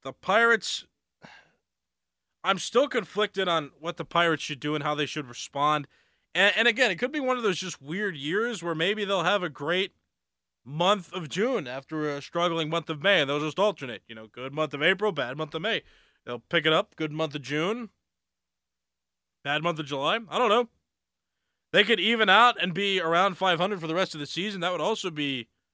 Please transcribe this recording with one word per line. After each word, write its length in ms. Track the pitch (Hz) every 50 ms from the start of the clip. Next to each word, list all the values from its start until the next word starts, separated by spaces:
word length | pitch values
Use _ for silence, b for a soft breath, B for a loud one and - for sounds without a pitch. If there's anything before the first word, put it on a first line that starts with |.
| _
The 100 | 135 135
Pirates, 720 | _ - - 190 220 233 233 233 214 - - - - - _ _ _ _ _ _ _ B B B B B B B B B _ _ _ _ _ _ _ _ _ _ _ _ _ _ _
I'm 180 | - 180 196 185
still 280 | - - - 233 285 269
conflicted 640 | - 247 196 - - 190 214 202 _ 190 190 180
on 220 | 170 165 147 139 _ _
what 200 | 156 165 170 -
the 80 | 160
Pirates 360 | - - 170 170 170 160 143
should 200 | - - 151 127
do 120 | 127 147 151
and 80 | 151
how 140 | 143 151 151
they 100 | 147 151
should 220 | 131 - 156 143 123
respond. 580 | 120 - - - _ 139 143 151 151 151 143 _ _ _ _ _ _ _ _ _ _
And, 200 | 170 190 202 180
and 120 | 185 226 240
again, 240 | 220 220 262 226
it 60 | 180 170
could 140 | 240 247
be 80 | 302 302
one 160 | 269 254 254
of 80 | 247 233
those 140 | 214 180 -
just 240 | 180 180 - -
weird 340 | 135 139 165 196 214 202 175
years 480 | 143 135 147 170 202 226 240 233 175 165
where 120 | 170 165
maybe 280 | 156 160 190 214 214 208
they'll 200 | 190 202 185 160
have 200 | 175 202 202 180
a 60 | 165
great 420 | 143 - 143 151 175 185 196 185 _ _ _ _ _ _ _ _ _ _ _ _ _ _ _
month 480 | 117 143 156 170 185 208 202 170 -
of 160 | - 185 170 139
June 400 | - - 202 254 269 214 147 123
after 420 | 127 135 139 _ 156 156 151 151
a 120 | 143 143
struggling 480 | 139 - - 170 170 175 165 165 160 151
month 200 | 160 170 156 -
of 140 | 160 147 143
May, 160 | 196 202 175
and 100 | 147 135
they'll 120 | 143 147
just 180 | 151 156 147 -
alternate. 420 | 196 214 185 - 143 127 117 95 _ _
You 80 | 117
know, 120 | 110 110 110
good 260 | _ 120 127 135 139
month 200 | 151 156 151 147
of 80 | 143
April, 300 | 143 170 190 185 208 214
bad 240 | 180 147 131 120 131
month 180 | 147 156 147 -
of 80 | 160
May. 200 | 165 220 220 160 - b b b b b b b b
They'll 140 | - 123 120
pick 260 | _ _ - 170 151
it 60 | 160
up, 240 | 156 165 208 _ _
good 160 | - 160 151
month 240 | 147 156 160 156 139
of 60 | 147
June, 480 | 131 123 143 151 160 185 220 247 240 202 _ _ _ _ _ _ _ _ _ _ _ _ _ _ _ _ _ _ _ _ _ _ _ _ _ _ _ _ _ _ _
bad 180 | 135 147 151
month 180 | 156 170 170 151
of 80 | 156 135
July. 320 | 147 135 139 156 190 226 233 170
I 80 | 139 202
don't 120 | 254 220
know. 200 | 202 240 240 226 _ _ _ _ _ _ _ _ _ _ _ _ _ _ _ _ _ _ _ _ -
They 100 | 175 208
could 160 | 202 233 196
even 300 | 170 214 233 226 220 196
out 260 | 185 208 233 247 233 -
and 120 | 170 185 165
be 280 | 180 202 202 196 185
around 360 | 170 165 165 170 190 202 180 -
five 220 | 190 190 175 156
hundred 220 | 175 202 214 180
for 60 | 160 160
the 80 | 160
rest 180 | 175 190 170 -
of 80 | 156
the 40 | 147
season. 360 | 135 - 165 185 214 202 190
That 100 | 165 180
would 80 | 180 165
also 300 | 151 190 220 214 - 185
be 400 | 165 147 147 143 135 127 117 _ _ _ _ _